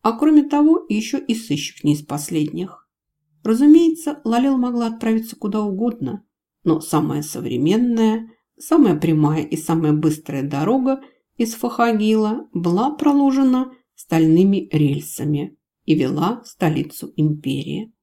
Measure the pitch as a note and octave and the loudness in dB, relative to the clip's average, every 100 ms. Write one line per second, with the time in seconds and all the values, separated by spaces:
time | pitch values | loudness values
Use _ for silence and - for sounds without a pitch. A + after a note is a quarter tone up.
0 | - A3+ D4+ D4+ C#4+ D4 D4+ E4+ - G#3+ | -2 0 4 4 4 2 4 2 0 -4
1 | A3 C4+ - A3 - C#3+ - - D3 D3 | -4 -6 -4 -6 -4 -6 -6 -4 -2 -2
2 | - D3 - E3 D3+ D#3+ F#3+ - _ _ | -4 -10 -6 -4 -4 -6 -10 -12 _ _
3 | _ _ _ _ G#3+ A3+ D4 D#4+ E4+ D#4+ | _ _ _ _ -2 4 8 8 6 0
4 | - D4 A3+ A#3+ C4+ C4+ B3 A#3+ A3+ A3+ | -6 -6 -2 0 2 0 0 -2 -4 -4
5 | A3+ A3+ A3+ - G#3 G#3+ G#3 F#3+ A#3 A#3 | -2 -2 -2 -8 -6 -4 -4 -2 -4 -4
6 | - G#3 _ _ _ _ - D#3 - D3+ | -8 -8 _ _ _ _ -2 -2 0 -2
7 | D#3 C#3+ D3 - - B2 D3 G#3+ B3 A3+ | 0 -4 -6 -10 -6 -2 2 2 2 2
8 | A3 A3 A3+ _ _ _ - D#4+ A#3+ D3+ | 0 0 -6 _ _ _ 0 4 4 4
9 | D#3+ D#3 D3+ D#3 - D#3 - D#3+ D#3 D3+ | 2 2 2 0 -4 -6 -2 0 2 2
10 | D#3+ D#3 - C#3 C#3+ C#3+ E3 C4 C4 C4+ | 0 -2 -6 -6 -4 -4 0 0 0 -4
11 | - _ _ - A3+ - A#3+ - A#3 A3 | -8 _ _ -6 -6 -4 -8 -2 0 2
12 | G#3+ A3 G#3+ A#3+ - - E3+ F3+ B3+ D4+ | 2 2 0 -4 -6 -4 0 0 0 0
13 | D4+ C#4+ C#4 C4+ C4 B3+ B3+ - _ _ | 2 2 2 2 2 2 -2 -10 _ _
14 | - E3 D#3+ E3 F#3+ G3 - D#3 D3 C#3+ | -4 2 4 6 4 2 -2 0 0 0
15 | - - D3+ D3 D3 _ _ _ - D3+ | -8 -8 -4 -4 -6 _ _ _ -2 0
16 | C3 C#3+ E3+ A#3 - - E3+ D3 D3 - | 0 -2 -2 -4 -12 -4 -2 -2 -6 -10
17 | - - D3+ D3+ C#3+ C#3 C3+ D3 A3+ _ | -14 -2 -2 -2 -6 -6 -6 -10 -10 _